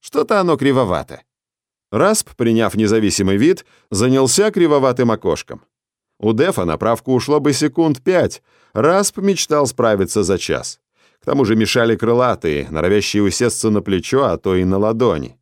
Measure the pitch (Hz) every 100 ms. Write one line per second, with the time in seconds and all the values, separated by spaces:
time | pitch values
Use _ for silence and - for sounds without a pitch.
0 | - 143 - 214 180 156 135 131 113 85
1 | 64 67 _ _ _ _ _ _ _ 107
2 | 180 214 - - 117 113 107 98 110 110
3 | 104 87 95 98 143 190 - _ _ 98
4 | 123 131 131 - 214 214 165 143 131 123
5 | 120 110 92 76 - - _ _ _ _
6 | _ _ 107 110 170 185 87 78 107 117
7 | - 127 127 147 143 135 151 143 160 135
8 | - 180 107 - _ _ _ 107 139 190
9 | 202 - 196 185 - 151 135 - 117 104
10 | 92 107 90 92 - 69 - - _ _
11 | _ _ - 139 113 110 107 127 117 104
12 | - 120 123 98 82 73 65 78 85 101
13 | 101 104 101 - - - 110 104 101 92
14 | - 131 139 82 98 92 92 95 107 113
15 | 113 80 60 -